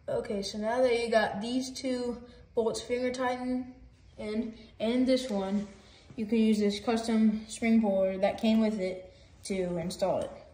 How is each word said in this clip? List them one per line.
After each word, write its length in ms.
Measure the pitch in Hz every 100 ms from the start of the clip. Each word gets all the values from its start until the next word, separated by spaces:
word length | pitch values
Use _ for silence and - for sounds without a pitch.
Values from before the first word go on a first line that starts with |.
| -
Okay, 340 | 233 - 208
so 160 | 196 214
now 240 | 214 247
that 180 | 254 233
you 120 | 233
got 280 | 220 - 196
these 300 | 226 254 262
two 480 | - 262 247 247 233 - - - -
bolts 260 | 220 220
finger 300 | - 247 254
tightened 600 | 254 254 247 254 254 254 - - _ - -
in, 380 | 214 220 - - - -
and 260 | 220 254 254
this 240 | 254 -
one, 380 | 196 190 202 202 - - - - -
you 100 | 214
can 140 | 233
use 180 | 220 208
this 220 | 202 202
custom 680 | - 226 - 220 220 214 -
spring 320 | - 226 226
puller 380 | 214 196 190 190
that 240 | 196 -
came 180 | 220 220
with 200 | 214 202
it 340 | 185 180 - - - -
to 340 | - 190 180 175
install 440 | 170 - 190 147
it. 100 | - - -